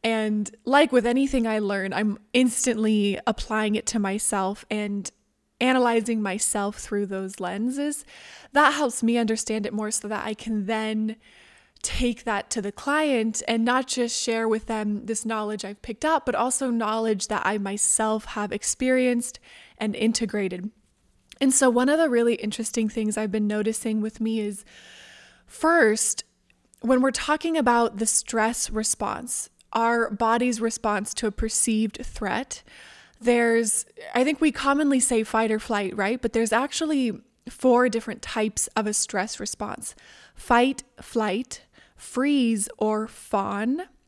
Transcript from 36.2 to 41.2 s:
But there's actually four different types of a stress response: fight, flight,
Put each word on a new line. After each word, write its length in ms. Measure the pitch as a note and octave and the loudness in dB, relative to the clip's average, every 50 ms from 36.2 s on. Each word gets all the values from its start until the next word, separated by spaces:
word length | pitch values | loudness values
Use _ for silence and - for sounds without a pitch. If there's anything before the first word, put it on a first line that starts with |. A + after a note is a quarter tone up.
But 100 | - A#3 | -2 -2
there's 200 | - A3 A#3 G#3+ | 0 0 0 2
actually 680 | A3 A3+ C4 C#4+ - - E4 D4+ D#4 C4+ B3+ A#3 G3 - _ _ _ _ _ - | 2 0 0 0 -2 -4 -2 0 2 2 2 0 -2 -6 _ _ _ _ _ -20
four 400 | - - - B3+ A#3+ A#3+ B3 B3 | -10 0 4 6 6 6 6 4
different 340 | G#3 A3+ - - G3 - | 2 -2 -4 -6 -10 -10
types 460 | - - - A3+ G#3+ A3 - - - - _ | -10 -6 -2 -2 -2 -2 -2 -4 -4 -2 _
of 100 | A3 G#3+ | -2 -2
a 80 | G#3+ G#3+ | 0 -2
stress 460 | - - - - G3 F#3+ A3 - - | -2 -4 -2 -2 -4 -4 -4 -6 -10
response: 560 | G3+ - - _ G#3 G#3 - - G#3 - - - - - - - - - _ | -8 -10 -8 _ -8 -8 -8 -10 -10 -14 -14 -16 -20 -20 -20 -20 -20 -20 _
fight, 480 | - - - B3 A#3+ B3 C4+ C#4 - - _ _ - | -20 0 2 4 4 4 2 0 -4 -12 _ _ -20
flight, 640 | - - - A#3 | -20 -6 -4 -2